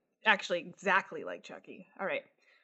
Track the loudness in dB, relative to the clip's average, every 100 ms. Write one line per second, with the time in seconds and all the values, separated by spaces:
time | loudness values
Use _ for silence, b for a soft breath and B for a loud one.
0 | _ _ 4 4 4 -2 -4 -4 2 2
1 | 2 -6 -8 -10 -12 -16 -16 -18 -18 -8
2 | -4 -4 -6 _ _ _